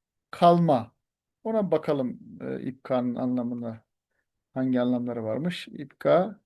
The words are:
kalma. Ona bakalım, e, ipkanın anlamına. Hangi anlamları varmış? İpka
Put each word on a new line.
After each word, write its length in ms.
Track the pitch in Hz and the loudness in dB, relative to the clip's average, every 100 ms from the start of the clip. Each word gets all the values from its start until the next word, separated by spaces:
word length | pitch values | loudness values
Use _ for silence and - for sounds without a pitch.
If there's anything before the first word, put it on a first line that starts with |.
| _ _ _ | _ _ _
kalma. 640 | - 175 175 165 131 113 _ _ _ _ _ | 4 6 8 6 2 0 _ _ _ _ _
Ona 280 | 220 226 196 | -4 -2 0
bakalım, 480 | 156 156 143 123 117 - - | 0 0 -2 -2 -6 -14 -14
e, 200 | 127 131 | -10 -8
ipkanın 540 | 131 127 - 131 123 120 | -8 -10 -2 -2 0 -2
anlamına. 680 | 127 127 120 120 117 113 _ _ _ _ _ _ _ | -2 -2 -4 -6 -8 -12 _ _ _ _ _ _ _
Hangi 280 | 131 131 127 | -4 0 2
anlamları 420 | 123 123 123 120 | 2 0 -2 -6
varmış? 440 | 110 117 170 175 - | -4 -4 -4 -6 -10
İpka 720 | - 143 _ 147 151 196 - | -14 -16 _ 2 4 2 -4